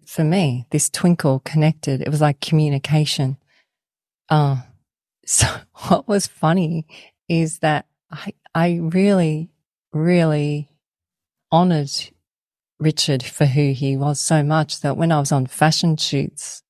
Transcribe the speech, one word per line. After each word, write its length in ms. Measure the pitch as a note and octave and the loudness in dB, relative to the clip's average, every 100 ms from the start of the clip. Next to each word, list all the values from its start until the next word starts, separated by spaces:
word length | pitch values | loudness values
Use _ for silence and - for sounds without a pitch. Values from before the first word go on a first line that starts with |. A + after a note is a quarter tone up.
| - | -8
for 180 | - | -2
me, 420 | D#3 F#3+ D3+ B2 A#2+ | 0 2 0 -2 -4
this 180 | D3+ - | -2 -2
twinkle 520 | - F3 E3+ D3+ C3+ | 0 2 2 2 0
connected. 600 | - D#3 D#3 D#3 - C3+ | 0 2 2 0 -4 -4
It 80 | - | -2
was 120 | D3 | 0
like 180 | D3 C#3 | 0 0
communication. 960 | - D#3 D3+ C#3 - D#3 D3 - C3 C3+ _ _ _ _ _ _ _ _ - | 0 2 2 0 0 0 0 -2 -4 -4 _ _ _ _ _ _ _ _ 0
Uh, 320 | D#3 C#3+ C3+ - _ _ | 2 2 -2 -6 _ _
<laughs> 340 | _ _ _ - | _ _ _ -6
so 200 | - - - - - - | -2 0 -2 -16 -12 0
what 200 | F#3+ - | 0 2
was 180 | G3+ - | -2 -2
funny 600 | - D#3+ F#3 D#3+ E3 - - - _ - | -2 0 2 0 -4 -8 -18 -20 _ -4
is 300 | E3 D#3+ - | -2 -2 -2
that 280 | D#3 D3 - _ _ | -2 -2 -6 _ _
I, 220 | D3 G3+ - _ | -14 -14 -16 _
I 240 | E3 F3 E3+ | -2 0 0
really, 680 | D#3+ F3+ G3+ F#3+ D#3+ D#3 E3+ _ _ _ _ | 0 2 4 4 2 -2 -6 _ _ _ _
really 800 | D3 E3 F3+ D#3+ D3+ D3 D3 D3 _ _ _ _ _ _ _ - | -2 2 2 2 0 -2 -4 -8 _ _ _ _ _ _ _ -2
honored 380 | E3 F3+ D#3+ C#3 - - _ _ _ _ _ _ - | 2 2 2 -2 -8 -12 _ _ _ _ _ _ -2
Richard 440 | D#3 D#3 - C3 | -2 0 -2 -2
for 220 | - - D3 | -4 0 2
who 260 | C#3 C#3+ | 2 0
he 240 | C3 C#3 C3+ | 0 -2 -2
was 240 | C#3+ C#3+ | -2 -2
so 220 | - D#3+ | 0 2
much 380 | C#3+ D#3+ D3+ - | 2 0 0 -4
that 160 | C#3+ - | -4 0
when 160 | E3 | 0
I 80 | D#3 | 2
was 120 | C#3 | 2
on 140 | C#3+ B2+ | 0 -2
fashion 500 | - D#3 - E3+ D#3 | 0 2 2 0 0
shoots, 680 | - C#3 - - - - | -2 -2 -4 -8 -16 -16